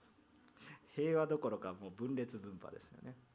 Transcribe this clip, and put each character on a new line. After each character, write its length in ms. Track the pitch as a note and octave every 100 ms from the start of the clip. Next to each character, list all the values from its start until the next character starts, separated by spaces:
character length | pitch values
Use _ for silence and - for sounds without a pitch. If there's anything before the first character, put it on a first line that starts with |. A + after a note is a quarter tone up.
| - - - - - - - D3+ -
平 240 | - D3+ D#3+
和 80 | D3+
ど 120 | D3+
こ 120 | C3
ろ 80 | G#2
か 160 | F#2+
も 140 | F#2 G2
う 20 |
分 240 | F#2+ B2
裂 240 | C3 A#2+ A2
分 140 | G2+
派 220 | F#2 -
で 60 | -
す 80 | -
よ 100 | -
ね。 120 | B2+ B2+ -